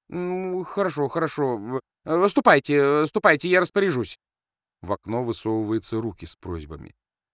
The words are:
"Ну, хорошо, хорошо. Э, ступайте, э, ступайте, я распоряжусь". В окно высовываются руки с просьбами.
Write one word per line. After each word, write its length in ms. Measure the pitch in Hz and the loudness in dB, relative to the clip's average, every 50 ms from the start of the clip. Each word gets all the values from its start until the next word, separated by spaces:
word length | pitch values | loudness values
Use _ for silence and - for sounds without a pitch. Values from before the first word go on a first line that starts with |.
| _ _ | _ _
"Ну, 540 | - 175 180 180 180 185 185 185 180 185 175 | -8 -6 -4 -4 -4 -4 -6 -6 -6 -6 -8
хорошо, 440 | - - 202 196 185 139 147 143 | -6 -4 -2 -2 -2 0 -2 -4
хорошо. 760 | 131 - 165 160 147 - - 143 131 120 104 101 113 131 131 - _ _ _ _ | -2 -2 -2 -2 -2 -2 -2 -2 -2 -2 -4 -6 -8 -8 -8 -8 _ _ _ _
Э, 220 | 147 160 175 185 | -2 0 2 2
ступайте, 480 | 202 - 285 - 233 170 139 - - 143 | 4 2 4 6 6 6 6 4 4 4
э, 300 | 143 139 139 147 151 156 | 4 4 4 4 2 2
ступайте, 420 | 151 - 214 - 196 156 143 - 180 | 0 -2 2 4 4 4 4 2 2
я 120 | 180 185 | 2 2
распоряжусь". 560 | 180 - - 202 196 190 143 123 107 - - _ _ _ _ _ _ _ _ _ _ _ _ _ | 2 2 0 0 0 2 0 -2 -4 -6 -10 _ _ _ _ _ _ _ _ _ _ _ _ _
В 100 | - 87 | -6 -6
окно 320 | 101 - _ 98 110 123 123 | -6 -6 _ -4 -4 -2 -2
высовываются 760 | 117 113 - - 110 110 110 110 104 110 113 - - 113 110 | -2 -4 -4 -2 -2 -2 -2 0 -2 -2 -4 -4 -4 -6 -4
руки 260 | 117 113 95 - 82 | -4 -6 -8 -10 -16
с 100 | 80 - | -16 -16
просьбами. 600 | _ - 92 87 80 73 73 78 71 - - _ _ _ _ _ _ _ _ | _ -10 -10 -8 -8 -10 -12 -14 -16 -16 -18 _ _ _ _ _ _ _ _